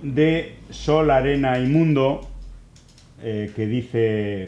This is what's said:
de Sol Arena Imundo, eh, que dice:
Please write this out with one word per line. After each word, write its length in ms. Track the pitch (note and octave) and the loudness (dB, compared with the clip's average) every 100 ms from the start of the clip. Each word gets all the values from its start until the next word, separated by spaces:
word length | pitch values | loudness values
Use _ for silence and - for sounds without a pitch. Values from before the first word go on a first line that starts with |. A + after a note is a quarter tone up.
de 540 | C#3+ C3 D#3 E3 - - - | -4 2 2 2 -4 -14 -18
Sol 400 | - D3+ D#3 D3+ | -8 0 2 4
Arena 480 | C3+ C3+ C#3+ C3 B2+ | 2 2 0 0 0
Imundo, 720 | B2+ D#3 E3 C#3 C3 - - - - - - - - - - - | 2 2 4 4 2 0 -8 -16 -18 -20 -20 -20 -20 -20 -20 -12
eh, 280 | A2+ G#2 G#2 - | -8 -6 -6 -6
que 100 | G#2+ | -4
dice: 840 | A#2+ A#2+ A#2 A2+ G#2+ G#2 G2 | -4 -2 0 2 0 -2 -6